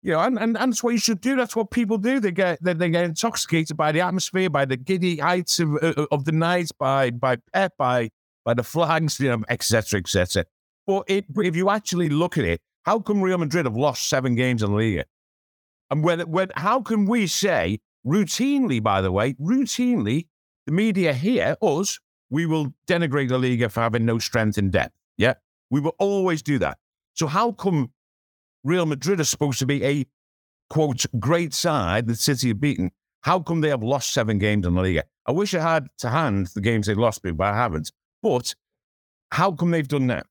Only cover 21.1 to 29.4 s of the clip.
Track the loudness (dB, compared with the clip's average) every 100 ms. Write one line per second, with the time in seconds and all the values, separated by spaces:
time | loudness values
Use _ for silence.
21.1 | 0 0 2 0 0 0 2 -2 -4 _
22.1 | _ _ -2 0 0 -2 -8 -2 0 2
23.1 | 0 0 0 2 2 0 0 0 2 0
24.1 | 0 0 0 0 2 2 2 0 _ _
25.1 | 0 0 0 _ _ _ -2 -2 -2 0
26.1 | 0 0 -2 0 0 0 -4 _ _ _
27.1 | -6 -2 0 0 -2 -2 0 -2 _ _
28.1 | _ _ _ _ _ -2 0 0 -2 -2
29.1 | 0 0 0